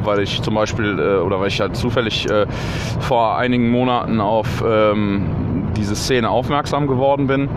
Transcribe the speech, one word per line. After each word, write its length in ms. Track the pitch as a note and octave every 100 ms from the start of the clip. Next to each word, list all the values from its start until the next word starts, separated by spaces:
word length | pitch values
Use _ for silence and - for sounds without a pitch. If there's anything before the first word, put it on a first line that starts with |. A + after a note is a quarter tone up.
weil 180 | G2+ G2+
ich 200 | G2 -
zum 140 | - G#2+
Beispiel, 420 | G#2+ - G#2 F#2
äh, 220 | D#2 G2
oder 180 | F2+ F#2+
weil 100 | G2
ich 120 | F#2+
halt 140 | G2+ F2+
zufällig, 520 | B2 A#2 A2+ - -
äh, 200 | G#2 G2+ - - - - -
vor 360 | - B2 A2 F2+
einigen 320 | B2 B2 A#2
Monaten 500 | A#2+ B2+ A#2+ - A2
auf, 440 | G2+ A2 G#2 - A#2+
ähm, 600 | A2 G#2+ G#2 G#2 G2+ E2+ - - - - G#2+
diese 180 | G2+ G#2
Szene 340 | - B2+ A2+
aufmerksam 580 | G#2 B2 C#3+ D3 C#3+ D3
geworden 400 | B2+ C3+ C#3 C#3
bin. 200 | C#3 C#3